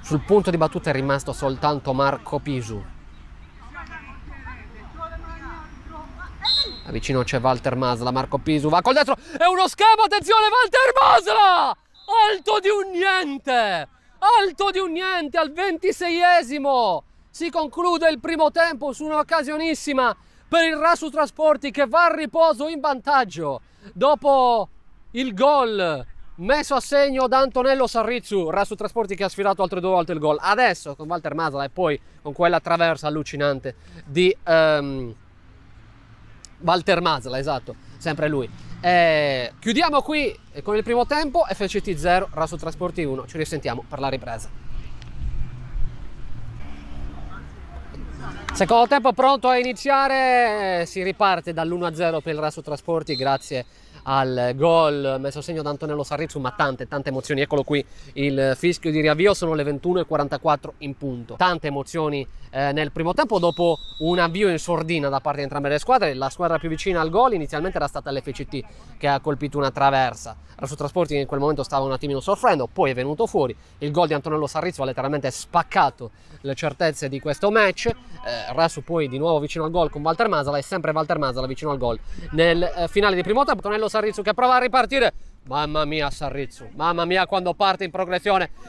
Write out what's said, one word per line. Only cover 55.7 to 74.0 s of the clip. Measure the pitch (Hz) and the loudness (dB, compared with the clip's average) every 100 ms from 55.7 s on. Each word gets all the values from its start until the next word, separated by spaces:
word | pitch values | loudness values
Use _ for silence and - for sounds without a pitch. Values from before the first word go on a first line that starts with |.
Antonello | 143 156 147 | -6 -4 -6
Sarrizzu, | 143 147 156 151 | -4 -6 -6 -4
ma | 127 | -6
tante, | 117 143 131 123 | -2 -2 -2 -6
tante | 143 139 | -6 -4
emozioni. | 131 - 139 | -6 -4 -2
Eccolo | 143 147 | 0 0
qui | 131 147 - - 143 | 0 -2 -2 -12 -14
il | 139 143 135 135 131 | -4 -2 2 0 2
fischio | 170 170 170 | 0 0 -2
di | 156 | 0
riavvio, | 151 151 196 | 2 4 4
sono | 196 170 | 2 0
le | 156 | -2
ventuno | 143 143 175 180 | -2 -2 -2 -2
e | 160 | 0
quarantaquattro | 156 143 147 160 147 - - | -2 -2 -2 0 0 -2 -12
in | 143 135 | -12 -8
punto. | 139 123 117 | -8 -8 -10
Tante | 107 180 165 156 | 0 0 0 -4
emozioni, | 139 135 160 156 143 127 - - | -6 -6 -4 -2 -4 -6 -12 -10
eh, | 131 143 | -4 -2
nel | 143 151 | -2 -4
primo | - 165 | -2 -2
tempo | 180 302 202 | 0 0 2
dopo | 170 170 175 160 - - | 0 2 2 2 -4 -4
un | 160 175 | 0 2
avvio | 170 170 208 | 2 2 0
in | 165 | 0
sordina | - 165 160 170 143 | 0 -2 0 -2 0
da | 139 | -2
parte | 151 143 | -2 -4
di | |
entrambe | 139 143 143 | -4 -4 0
le | 147 | -2
squadre. | - 254 180 | 4 4 4
La | 131 135 | 0 -4
squadra | - 170 165 | -2 0 0
più | 165 | -2
vicina | 160 196 175 | -4 -2 0
al | 160 | 2
gol | 175 262 | 4 4
inizialmente | 202 147 151 175 185 | 2 -4 -4 -4 -2
era | 143 | -4
stata | 147 143 | -6 -6
l'F | 135 - | -6 -6
C | 127 131 | -10 -8
T, | 139 113 - - - | -8 -10 -16 -20 -4
che | 147 | 0
ha | 139 | 0
colpito | 156 139 147 143 | -2 -4 -4 -2
una | 139 | -2
traversa. | 135 135 135 127 113 - 110 - - | 2 2 4 0 -4 -16 -18 -20 -12
Rasu | 143 | -12
Trasporti | 143 143 180 160 | -6 -4 -2 -2
in | 143 135 | -2 -2
quel | 143 | -2
momento | 151 147 | 0 0
stava | - 143 | -2 -2
un | 135 | -2
attimino | 131 147 139 | -4 -4 -4
soffrendo, | 131 202 247 165 120 | -2 2 2 2 -2
poi | - 156 | 0 0
è | |
venuto | 127 131 151 226 | 0 -4 -2 -2
fuori | 196 131 110 - - | 0 0 -4 -16 -10
il | 147 | -4
gol | 147 | 0